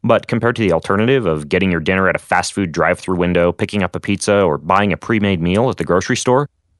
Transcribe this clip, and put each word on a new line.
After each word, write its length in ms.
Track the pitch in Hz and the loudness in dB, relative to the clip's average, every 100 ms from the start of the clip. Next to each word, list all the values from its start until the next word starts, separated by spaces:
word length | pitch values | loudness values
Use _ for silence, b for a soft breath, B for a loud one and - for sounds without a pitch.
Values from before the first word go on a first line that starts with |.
But 260 | 117 113 - | 2 0 2
compared 280 | 120 113 120 | -2 0 0
to 60 | |
the 100 | 104 | 0
alternative 540 | 82 - 98 113 135 101 | 0 0 0 2 2 0
of 240 | 78 73 | -2 -2
getting 200 | 90 95 | 0 0
your 100 | 85 | 0
dinner 280 | 78 95 92 | 0 2 2
at 80 | 80 | 0
a 20 | |
fast 360 | - 90 90 | 0 -2 0
food 180 | - 95 | -4 -4
drive-thru 440 | 80 80 87 - 92 | 0 0 0 -2 0
window, 360 | 87 87 87 | 2 2 2
picking 300 | 85 104 104 | 0 -4 -2
up 120 | 90 | -4
a 60 | 87 | -4
pizza, 420 | - 98 - 101 | -4 -4 0 2
or 140 | 92 73 | 2 0
buying 380 | 76 92 104 | 0 2 2
a 20 | 82 | -2
pre-made 460 | - 113 101 92 | -2 -2 0 0
meal 260 | 85 95 127 | 0 0 0
at 80 | 101 | -2
the 80 | |
grocery 320 | - 90 - 123 | 0 -2 0 -2
store, 320 | - 127 147 _ _ | 2 0 0 _ _